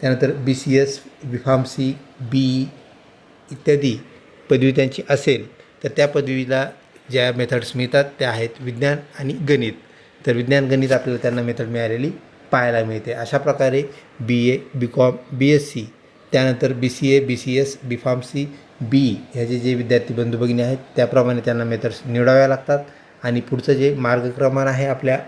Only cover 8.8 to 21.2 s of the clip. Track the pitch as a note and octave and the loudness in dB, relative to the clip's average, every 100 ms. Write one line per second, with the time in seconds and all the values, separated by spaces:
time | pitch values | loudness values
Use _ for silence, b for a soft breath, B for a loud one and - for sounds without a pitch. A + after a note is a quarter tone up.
8.8 | C#3+ C#3+ C#3+ - C3+ B2+ C#3+ C#3 A2+ - | -2 -2 -6 -10 -8 -4 2 2 2 -6
9.8 | - b b b B2+ A#2+ A#2+ C#3 C3+ C3+ | -14 b b b -2 0 2 2 2 2
10.8 | C3 B2+ C3 A#2+ B2 B2 A#2+ A#2 A#2 A#2 | 2 2 0 -2 0 0 -2 -4 -4 -4
11.8 | A2+ A#2 D3 F#3+ - - - C3 B2 A#2 | -2 -2 -4 -6 -16 -20 -2 0 2 2
12.8 | A2+ A2 A#2+ A#2 A#2 C#3 C#3+ C#3 C3+ C3+ | 0 -4 -8 -8 -4 -2 0 0 2 0
13.8 | C#3+ B B - A2+ A#2+ A#2+ C3 - C3+ | -2 B B -8 -2 2 2 0 -4 -6
14.8 | B2 C#3 B2+ B2 - B2+ C#3 D3 D3 B2+ | -2 2 2 2 -6 0 4 4 2 -8
15.8 | A2 - _ _ _ C3+ C3 B2 C3 B2 | -12 -14 _ _ _ 2 2 2 0 0
16.8 | B2+ - C#3 C#3 C3+ A#2+ C3 C3 C#3 C3+ | -4 0 4 4 4 -2 -2 0 -2 -4
17.8 | B2+ A#2+ C3+ B2+ - C#3+ C#3+ B B - | -8 -4 -2 -4 -4 -8 -8 B B -10
18.8 | A2+ C#3 C3 G2 - B2 A#2 B2 B2 B2 | 0 4 4 0 -6 -6 -4 -2 0 -2
19.8 | A2+ A#2+ - A#2+ A#2 A2+ B2 A#2+ A#2+ C3 | 2 2 2 -2 -2 0 0 0 0 -2
20.8 | - - A#2 B2+ | -4 0 2 4